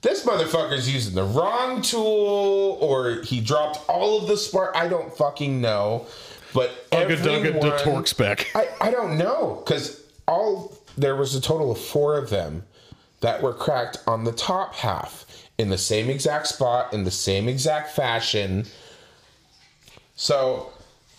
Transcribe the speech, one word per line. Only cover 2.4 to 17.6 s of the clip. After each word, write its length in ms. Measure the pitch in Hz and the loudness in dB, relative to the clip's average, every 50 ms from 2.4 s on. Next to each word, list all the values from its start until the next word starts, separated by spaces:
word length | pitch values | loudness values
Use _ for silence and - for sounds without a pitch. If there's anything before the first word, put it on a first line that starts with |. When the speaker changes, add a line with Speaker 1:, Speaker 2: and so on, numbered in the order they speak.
| 202 196 196 196 196 196 185 - | 4 4 4 4 2 0 0 0
Speaker 1:
or 440 | - 151 139 131 127 120 117 113 - | 2 2 2 2 2 0 -2 -2 -4
he 180 | - 131 123 | -4 -2 -2
dropped 380 | 110 110 147 151 151 151 151 - - - | 0 2 2 2 2 0 -2 -6 -2 -2
all 320 | 165 175 196 214 214 214 | 0 0 2 2 2 2
of 60 | 185 175 | 2 0
the 100 | 208 202 | 0 0
spark." 380 | - - - 190 185 - - | 0 0 0 0 0 2 0
I 120 | 160 165 170 | 0 0 0
don't 240 | 185 170 160 - - - | 0 -2 -2 -4 -2 0
fucking 420 | 151 143 143 - 147 139 135 131 | 0 0 0 -2 -2 0 0 2
know. 460 | 120 113 107 104 101 104 113 117 113 - - - - - - - - - - | 2 2 2 2 2 0 0 -2 -4 -8 -18 -18 -18 -18 -20 -20 -20 -4 0
But 340 | 123 127 123 - - - - | 0 0 0 -2 -8 -6 0
Speaker 2:
Ugga 260 | - 160 175 180 165 156 | 2 2 4 2 2 2
Dugga 280 | 165 156 151 151 147 156 | 2 2 2 2 2 2
Speaker 1:
everyone, 140 | 147 151 147 147 143 143 | 2 2 2 2 2 2
Speaker 2:
to 60 | 143 | 2
torque 240 | 151 139 131 - - | 2 0 0 -2 -2
spec. 400 | - - 117 101 101 - - - - | 0 2 2 2 2 0 -2 -2 0
Speaker 1:
I, 140 | 208 226 - - - | 0 0 0 0 -2
I 120 | 180 214 | 0 0
don't 260 | 233 247 226 175 151 156 | 2 0 0 0 0 0
know, 460 | 170 202 254 320 269 156 - - - | 0 2 2 0 0 -2 -2 -6 -2
'cause 360 | - 156 139 127 - - - - - _ - - - | -2 -2 0 -2 -6 -10 -14 -20 -20 _ -6 -2 0
all, 500 | 156 175 214 220 196 185 175 - - - _ - - - | 2 2 2 2 0 -2 -4 -12 -16 -20 _ -16 -4 0
there 160 | 139 139 135 | 0 0 2
was 180 | 135 139 127 131 | 0 0 0 0
a 60 | 135 | -2
total 300 | 127 - 160 160 156 131 | 0 0 0 0 2 0
of 80 | 113 - | -2 -4
four 380 | - - - 147 147 147 151 147 | -6 -2 0 2 2 2 2 0
of 100 | 131 110 | -2 -2
them 340 | 107 98 85 76 73 85 95 - _ - - - - _ _ _ _ _ | -2 -2 -2 -2 -6 -10 -12 -14 _ -20 -20 -20 -20 _ _ _ _ _
that 200 | - 113 110 - | -2 -2 0 2
were 120 | - 131 117 | 0 -2 -2
cracked 440 | - - - 147 127 120 113 - - - - | 0 -2 0 0 0 -2 -4 -6 -6 -2 -2
on 160 | 113 110 113 | 0 0 0
the 80 | 120 | -2
top 440 | 117 113 - - 185 185 190 - - | -4 -4 -2 -2 -2 -2 -2 -4 -6
half, 500 | - - 117 95 80 - - - - - - - - - - _ - | -4 -2 -2 -2 -2 -4 -10 -12 -18 -20 -20 -20 -20 -20 -20 _ -2
in 120 | 113 101 | 0 0
the 80 | 95 95 | 0 0
same 320 | - - 117 110 113 127 | 0 0 0 0 2 0
exact 380 | 135 143 139 156 147 151 - - | -2 0 0 0 0 0 -2 -4
spot, 460 | - - 135 123 120 123 123 - - | -2 0 0 2 2 2 0 0 -2
in 100 | 110 98 | -2 -2
the 80 | 92 | -2
same 360 | 90 - - - 98 98 104 117 | -2 -2 0 0 0 2 2 0
exact 440 | 127 135 | -2 0